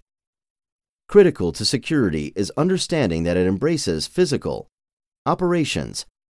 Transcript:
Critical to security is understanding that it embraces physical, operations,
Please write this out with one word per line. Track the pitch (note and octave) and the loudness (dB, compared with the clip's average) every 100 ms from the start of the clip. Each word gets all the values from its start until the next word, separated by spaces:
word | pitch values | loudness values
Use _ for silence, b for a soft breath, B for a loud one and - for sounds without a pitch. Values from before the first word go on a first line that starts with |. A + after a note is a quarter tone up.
| _ _ _ _ _ _ _ _ _ _ - | _ _ _ _ _ _ _ _ _ _ 2
Critical | G#3 F3+ - F2 | 6 6 4 -2
to | - | -2
security | G#2+ B2+ - D#3 G#2 D#2 D2 - | -2 -2 -2 0 2 0 -4 -4
is | G2 - | -4 -2
understanding | E3+ F#3 - D#3+ A2+ E2 | 0 0 -2 -2 0 0
that | E2+ F2 | 0 2
it | F#2 | 2
embraces | F#2+ C#3+ E3 - D#2+ - | 0 0 -2 -2 -4 -2
physical, | - F3+ A#2+ E2 A#1 - _ _ _ _ _ - | 0 0 0 -4 -8 -10 _ _ _ _ _ -6
operations, | E3+ F3+ F3 D3 - A#1+ - - _ | -2 0 0 -2 -4 -6 -10 -14 _